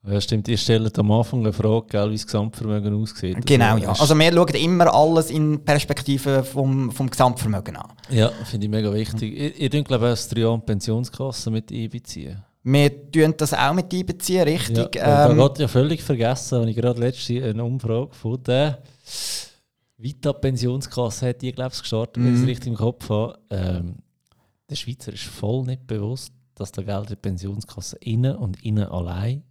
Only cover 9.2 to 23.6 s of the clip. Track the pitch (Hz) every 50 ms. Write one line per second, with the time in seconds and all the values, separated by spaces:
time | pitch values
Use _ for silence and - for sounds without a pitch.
9.2 | 113 107 - - 143 151 - - 151 127 143 147 143 - 131 117 117 123 120 110
10.2 | - - - 117 113 113 117 113 - - 107 98 - 117 110 117 127 127 - -
11.2 | 135 135 127 - - 113 110 110 110 - - 120 113 110 - 120 _ - - 80
12.2 | 71 67 90 98 - _ _ _ _ 123 135 143 143 143 143 - - - - 160
13.2 | 156 156 156 - 151 147 - - 131 139 160 185 180 185 180 180 185 185 175 -
14.2 | - - 180 185 170 147 156 156 120 123 117 113 117 - - - 90 147 147 143
15.2 | 147 147 151 151 131 143 139 135 147 120 - 123 131 151 165 156 - - 147 117
16.2 | 113 117 131 131 - - - 123 117 113 107 117 117 123 120 117 117 127 131 -
17.2 | - - 120 123 135 117 104 110 120 117 127 131 - 110 113 117 135 - - -
18.2 | - 110 120 127 127 - 123 131 147 151 131 - - - _ _ _ - - -
19.2 | - - - - - - _ _ _ _ _ _ _ _ _ _ 110 131 147 -
20.2 | - 147 139 143 - 135 131 117 120 123 123 135 139 - - 127 123 117 - -
21.2 | 127 123 123 127 127 127 123 - 127 131 - - - - 113 110 117 - - 120
22.2 | 123 123 123 120 127 131 123 123 - 123 117 110 110 117 123 _ - - 107 104
23.2 | 113 120 - _ _ _ 104 98